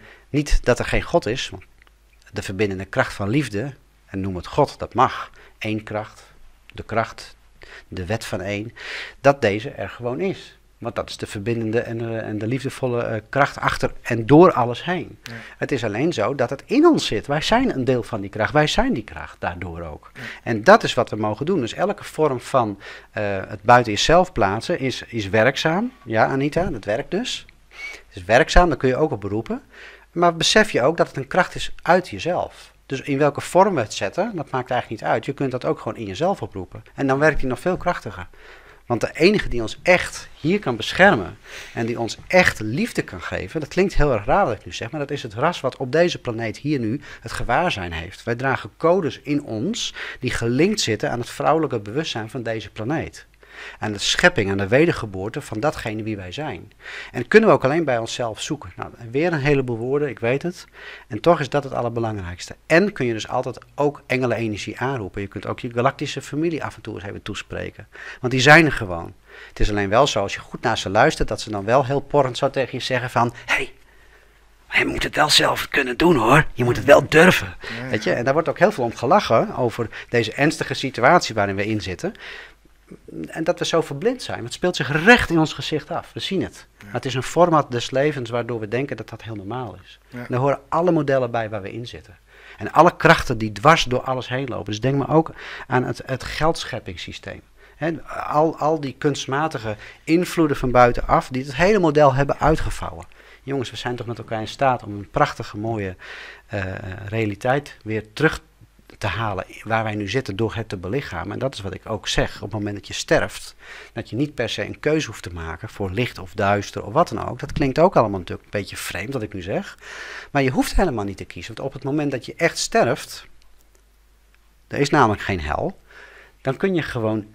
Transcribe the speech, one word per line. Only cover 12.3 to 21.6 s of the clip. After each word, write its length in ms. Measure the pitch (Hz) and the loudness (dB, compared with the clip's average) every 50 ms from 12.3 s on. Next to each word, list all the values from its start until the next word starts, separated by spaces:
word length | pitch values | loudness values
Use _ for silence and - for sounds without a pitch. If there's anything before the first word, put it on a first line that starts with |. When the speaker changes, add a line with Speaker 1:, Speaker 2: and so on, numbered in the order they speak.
| 107 107 | -6 -4
Speaker 1:
de 80 | 107 | -4
liefdevolle, 560 | 110 127 135 - 135 - - - 127 120 120 117 | -2 -4 -2 -4 -6 -6 -4 -4 -2 -2 -2 -2
eh, 180 | 110 117 107 - - | -2 -4 -6 -6 -4
kracht 300 | - 135 143 - - - | 0 2 2 2 0 -2
achter 340 | 123 - - - - 127 - - - | -2 -2 -2 0 -2 -4 -4 -4 -6
en 240 | - 120 117 113 | -4 -2 0 4
door 260 | 107 135 156 180 180 - | 8 10 10 10 10 8
alles 320 | - 120 120 120 - - | 4 0 0 -2 -4 -4
heen. 340 | 170 180 180 117 - - - - | -4 -4 -4 -6 -10 -14 -18 -16
Speaker 2:
Ja. 100 | - 117 113 110 - - - | -16 -16 -16 -16 -16 -10 -8
Speaker 1:
Het 140 | 143 135 151 | -4 -4 -2
is 120 | 123 113 | -2 -2
alleen 280 | 110 101 107 139 175 170 | -2 -2 0 0 0 0
zo 220 | - 104 107 139 | 0 0 0 0
dat 160 | 143 123 117 | 0 -2 -2
het 120 | 139 - - | -2 -6 -6
in 200 | - 202 262 302 | 0 2 6 6
ons 200 | 349 302 175 - | 6 6 4 2
zit. 200 | - 123 104 - | 0 -2 -4 -2
Wij 140 | - 139 151 | -2 -2 0
zijn 340 | 147 - 214 233 269 233 - | 2 2 2 4 4 2 0
een 100 | 135 127 | 0 2
deel 180 | 123 131 123 110 | 2 2 2 0
van 180 | - - 104 | -4 -6 -6
die 100 | 98 98 | -6 -6
kracht. 220 | - 107 107 - 113 | -2 -2 0 2 4
Wij 140 | 151 151 | 4 4
zijn 260 | 147 - - 226 269 220 | 4 2 2 2 2 0
die 120 | 131 104 | -2 -4
kracht 360 | - - 76 76 78 - - | -8 -12 -14 -14 -14 -12 -8
daardoor 420 | - 92 87 85 92 90 82 85 85 | -8 -6 -6 -6 -8 -10 -8 -10 -10
ook. 280 | 82 76 - - - - | -10 -12 -14 -16 -20 -18
Speaker 2:
Ja. 60 | - 127 117 - - - | -16 -14 -14 -14 -12 -6
Speaker 1:
En 220 | - 117 107 107 | -4 -4 2 8
dat 180 | - 202 214 - | 8 8 8 8
is 120 | 135 - | 2 0
wat 160 | - 113 - | 0 0 0
we 60 | - | 0
mogen 300 | 107 107 107 107 - 139 | -4 -2 -2 -2 -2 -2
doen. 140 | 156 202 170 | -2 0 0